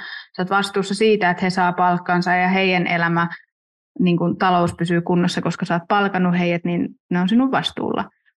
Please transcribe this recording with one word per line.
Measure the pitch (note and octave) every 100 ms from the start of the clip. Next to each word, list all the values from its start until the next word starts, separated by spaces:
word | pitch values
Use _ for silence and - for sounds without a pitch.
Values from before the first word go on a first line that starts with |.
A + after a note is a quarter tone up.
| - - - -
sä |
oot | F#3
vastuussa | G3 G3 G3+ F#3+ G3+
siitä, | A3 G3+ F3+
että | F3+
he | F#3
saa | F#3 F3+
palkkansa | F3+ F3+ F3 F3 F3 F3+ F3+
ja | F3+
heidän | F#3+ F#3+ F3+ -
elämä, | E3+ E3+ E3+ E3+ - _ _ _ _ _ -
niin | F3+ E3+
kun | E3+ -
talous | F#3+ F3+ E3+
pysyy | - E3+ E3+
kunnossa, | E3+ F3 F3+ -
koska | E3+ - F#3
sä |
oot | F3 -
palkannut | G#3 G3 F#3+ F3+ F3
heidät, | F3 E3+
niin | F3 E3+ - - _
ne | F3+
on | F3+
sinun | A#3 C4
vastuulla. | E3+ E3 - - - G3+ _ _